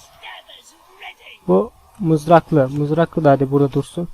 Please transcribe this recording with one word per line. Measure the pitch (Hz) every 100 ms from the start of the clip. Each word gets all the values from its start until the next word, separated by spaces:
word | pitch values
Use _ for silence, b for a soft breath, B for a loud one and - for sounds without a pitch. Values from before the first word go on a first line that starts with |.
| - - - - - - - _ _ - - - - - -
Bu | 185 226 _ _ -
mızraklı. | 170 156 151 170 - 156 131
Mızraklı | 147 147 156 165 -
da | 147
hadi | 135 135
burada | 139 143
dursun. | 139 - - 175